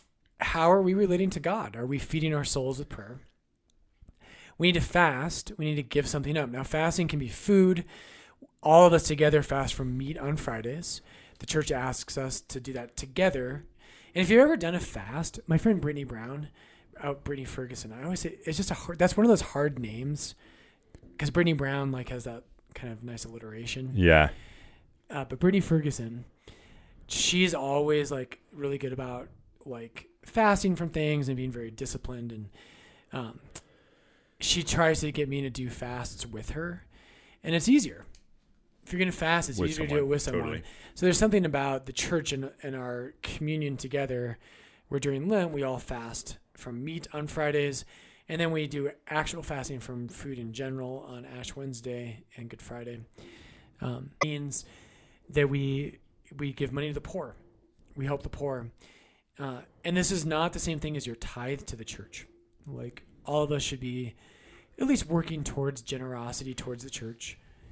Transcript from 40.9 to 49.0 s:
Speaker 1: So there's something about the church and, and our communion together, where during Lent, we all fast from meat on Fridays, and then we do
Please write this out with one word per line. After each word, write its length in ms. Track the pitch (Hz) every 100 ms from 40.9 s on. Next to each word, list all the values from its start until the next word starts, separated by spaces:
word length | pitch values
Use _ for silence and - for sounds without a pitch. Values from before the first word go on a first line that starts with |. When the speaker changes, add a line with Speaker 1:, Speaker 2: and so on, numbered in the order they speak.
Speaker 1:
So 120 | - 180
there's 100 | 170
something 280 | 214 202 165
about 400 | 139 139 135 135
the 60 |
church 400 | - - 170 151
and, 200 | 139 135 -
and 120 | 139 131
our 380 | 123 123 131 -
communion 540 | - - 151 156 147 131
together, 600 | 131 143 135 123 123 113 - - - _ -
where 120 | 135
during 280 | 139 135 170
Lent, 240 | 214 170
we 100 | 147
all 160 | 135 127
fast 580 | - 123 117 120 - - _
from 300 | - 127 120
meat 220 | 143 160 -
on 140 | 151 151
Fridays, 580 | 156 147 147 143 135 - - - - -
and 120 | 160
then 100 | 165
we 160 | 160 151
do 240 | 147 139 -